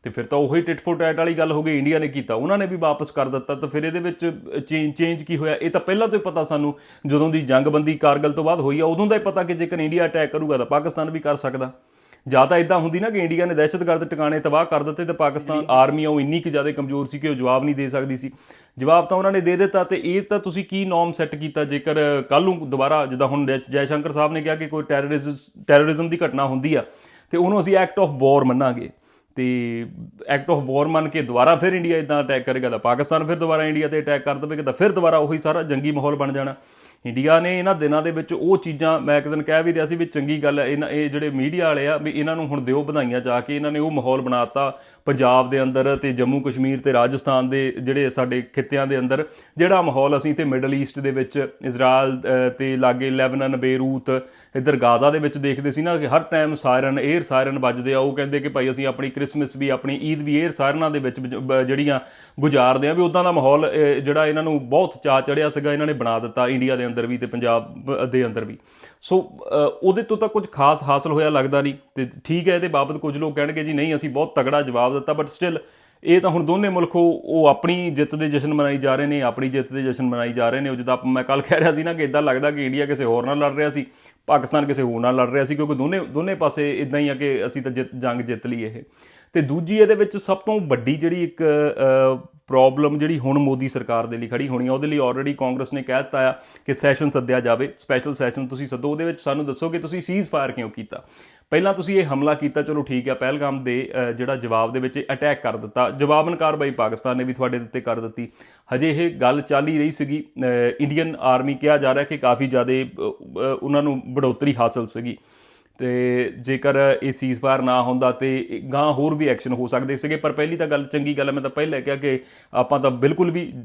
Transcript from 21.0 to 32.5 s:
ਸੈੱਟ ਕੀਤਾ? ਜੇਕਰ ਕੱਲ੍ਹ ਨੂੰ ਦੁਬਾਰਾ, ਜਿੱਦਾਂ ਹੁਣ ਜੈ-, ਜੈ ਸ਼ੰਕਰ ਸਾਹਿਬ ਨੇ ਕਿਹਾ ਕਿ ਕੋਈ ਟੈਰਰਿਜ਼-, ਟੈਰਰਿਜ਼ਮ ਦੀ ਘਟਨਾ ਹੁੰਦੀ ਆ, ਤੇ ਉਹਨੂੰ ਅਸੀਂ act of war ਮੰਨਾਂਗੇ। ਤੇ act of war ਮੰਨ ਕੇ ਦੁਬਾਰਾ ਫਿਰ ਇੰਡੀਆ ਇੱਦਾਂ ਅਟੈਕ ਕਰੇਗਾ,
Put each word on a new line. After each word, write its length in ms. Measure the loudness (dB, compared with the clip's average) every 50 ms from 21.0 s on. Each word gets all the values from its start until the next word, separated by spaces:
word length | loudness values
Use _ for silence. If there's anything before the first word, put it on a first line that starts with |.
| 0 0
ਸੈੱਟ 240 | 0 -4 -4 -4 -4
ਕੀਤਾ? 280 | -6 -8 -4 -2 -2 -2
ਜੇਕਰ 320 | -2 -2 -4 -2 0 0 2 2 2 0 0 0 2
ਕੱਲ੍ਹ 160 | 2 4 4
ਨੂੰ 240 | 2 0 -2 -4 -4
ਦੁਬਾਰਾ, 360 | -2 0 2 2 2 2 0
ਜਿੱਦਾਂ 220 | 0 0 0 0
ਹੁਣ 180 | 0 2 0 0
ਜੈ-, 140 | 0 0 -2 -2 -2
ਜੈ 160 | -2 -2 0
ਸ਼ੰਕਰ 260 | 0 -2 -2 -4 -2
ਸਾਹਿਬ 200 | 0 0 0 0
ਨੇ 100 | 0 -2
ਕਿਹਾ 140 | -2 -2 -4
ਕਿ 120 | -4 -4
ਕੋਈ 160 | -6 -6 -6 -2
ਟੈਰਰਿਜ਼-, 800 | 0 0 0 0 0 -2 -2 -2 -4 -8 -10 -12 _ -20 -6 2
ਟੈਰਰਿਜ਼ਮ 420 | 6 6 6 6 4 2 -2 -2 -2
ਦੀ 100 | -2 -2 -2
ਘਟਨਾ 200 | -2 0 0 -2
ਹੁੰਦੀ 300 | 0 -2 -2 0 0 0
ਆ, 80 | 0 0 -4 -12 -20 -20 -20 -20 -20 _ -4
ਤੇ 60 | 0
ਉਹਨੂੰ 220 | 2 2 2 2 2
ਅਸੀਂ 180 | 2 4 4
act 280 | 4 2 2 2 2 2
of 60 | 2
war 340 | 2 4 4 6 6 6 6
ਮੰਨਾਂਗੇ। 440 | 4 2 2 2 0 0 -2 -8 -12 -14 _ _ _ _ _ _ _ -6
ਤੇ 500 | -2 -2 0 0 0 -2 -4 -4 -6 -8 -10 -12 -16 -16 -16 -16 -10 -4 -2 -2
act 200 | 0 2 2 0
of 60 | 0
war 260 | 0 0 0 0 2
ਮੰਨ 220 | 2 2 0 0 0
ਕੇ 120 | -2 -4
ਦੁਬਾਰਾ 340 | -2 0 4 4 6 6 6
ਫਿਰ 180 | 4 4 2 0
ਇੰਡੀਆ 240 | 0 0 0 0
ਇੱਦਾਂ 260 | 0 0 0 0 0 0
ਅਟੈਕ 220 | 0 -2 -2 0
ਕਰੇਗਾ, 240 | -2